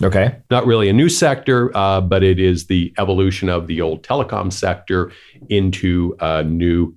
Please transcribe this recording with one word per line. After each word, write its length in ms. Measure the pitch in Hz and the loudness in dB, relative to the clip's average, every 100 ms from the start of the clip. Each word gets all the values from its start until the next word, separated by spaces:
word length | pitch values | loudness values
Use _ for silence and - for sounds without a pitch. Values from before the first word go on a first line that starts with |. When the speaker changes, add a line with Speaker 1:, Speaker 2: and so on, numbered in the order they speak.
Speaker 1:
Okay. 320 | 95 98 113 - - | 0 0 0 -2 -4
Speaker 2:
Not 140 | 123 | -2
really 240 | 120 113 101 | 2 2 4
a 60 | |
new 160 | 110 170 | 4 2
sector, 600 | 170 156 135 - 123 120 104 | 2 0 0 0 0 0 0
uh, 240 | 98 95 | 0 0
but 240 | 92 95 | 0 2
it 160 | 95 92 | 4 4
is 280 | 92 87 - | 2 0 0
the 260 | 92 87 - | -2 -2 -2
evolution 540 | 98 92 95 92 92 | -2 0 0 -2 -2
of 160 | 87 82 | -4 -4
the 160 | 82 | -4
old 200 | 80 78 | -4 -4
telecom 480 | - 143 127 104 95 | -4 -4 -4 -4 -6
sector 600 | 92 95 90 - 92 85 - - - - | -4 -4 -4 -4 -4 -4 -8 -20 -18 -2
into 640 | 104 95 92 92 87 87 - | 0 0 0 0 0 -2 -4
a 220 | 80 80 | -2 -2
new 520 | 78 82 87 85 85 | -2 0 0 0 -2